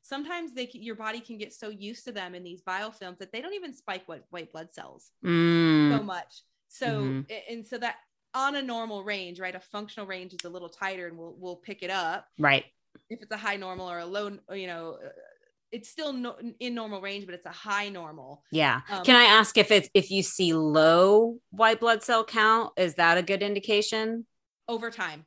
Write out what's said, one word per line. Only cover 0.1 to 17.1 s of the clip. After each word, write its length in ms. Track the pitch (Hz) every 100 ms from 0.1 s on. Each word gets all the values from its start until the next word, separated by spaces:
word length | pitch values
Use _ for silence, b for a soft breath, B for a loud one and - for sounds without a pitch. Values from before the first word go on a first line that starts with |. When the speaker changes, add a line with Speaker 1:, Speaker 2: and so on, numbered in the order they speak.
| 277 294 349 330
Speaker 1:
they 120 | 247 247
can, 160 | 254
your 120 | 226
body 260 | 220 220 226
can 160 | 233 220
get 140 | 208
so 160 | - 214
used 360 | 208 202 233 -
to 60 |
them 220 | 208 180
in 80 | 180
these 200 | 180 180
biofilms 560 | 190 185 214 220 185 180
that 120 | 190
they 80 | 226
don't 140 | 311
even 200 | 403 349
spike 340 | 247 - 190 -
white, 160 | 160 _
white 200 | 175 165
blood 160 | 160 165
cells 380 | - - 67 _ _
Speaker 2:
Mm. 720 | 180 170 170 170 165 156 147 143
Speaker 1:
so 60 |
much. 400 | - 175 - - _ _ _
So, 180 | - 247
Speaker 2:
Mm-hmm. 340 | 139 135 135 135
Speaker 1:
a-, 220 | 214 -
and 140 | 233 214
so 120 | 247
that 180 | 233 - _ _ _
on 220 | 254 269 285
a 60 |
normal 420 | 262 233 226 208
range, 340 | 196 202 180 180
right, 140 | 185
a 60 | 185
functional 460 | _ 208 208 - 196
range 260 | 185 180
is 120 | 180
a 40 | 175
little 200 | 180 175
tighter 380 | - 190 190 175
and 80 | 165
we'll, 160 | 165 165
we'll 180 | 180 175
pick 260 | - 196
it 80 | 180
up. 360 | 190 165 185 _ -
Speaker 2:
Right. 260 | 151 139 - _ _ _ _
Speaker 1:
If 120 | 233
it's 100 | 214
a 40 | 208
high 200 | 208 202
normal 340 | 190 185 185
or 80 | 170
a 80 | 170
low, 300 | 196 202 202 _
you 140 | 196 185
know, 320 | 170 165 -
uh, 40 | - - - _ _ _ _
it's 180 | 233 214
still 220 | - 302
no-, 220 | 262 240 - 233 -
in 140 | 247
normal 260 | 240 220 196
range, 240 | 196